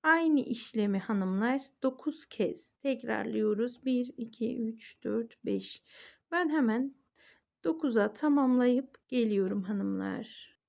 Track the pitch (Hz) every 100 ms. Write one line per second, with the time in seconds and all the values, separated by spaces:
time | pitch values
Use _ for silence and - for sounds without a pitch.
0 | 311 330 330 294 - 233 - 220 202 196
1 | - 208 185 190 233 269 269 _ 262 262
2 | 302 302 - - 180 - - _ 277 240
3 | 233 214 220 214 214 208 240 240 262 247
4 | 247 - 226 - 226 247 226 226 - -
5 | - 214 233 _ - 98 190 - _ -
6 | - _ _ 339 330 311 233 220 269 -
7 | _ _ - _ _ _ 330 320 285 226
8 | 208 - 302 285 262 254 247 247 262 _
9 | _ 254 226 202 190 202 185 208 196 190
10 | 190 - 220 - - _